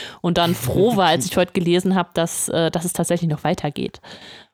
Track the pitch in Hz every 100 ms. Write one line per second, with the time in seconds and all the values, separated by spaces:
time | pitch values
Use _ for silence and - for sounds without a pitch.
0 | - - 175 175 175 117 127 - 214 214
1 | 175 160 151 - 180 - 170 175 185 190
2 | 175 - 165 - - 156 165 165 175 -
3 | 170 175 170 156 151 - 147 - - -
4 | - - - - -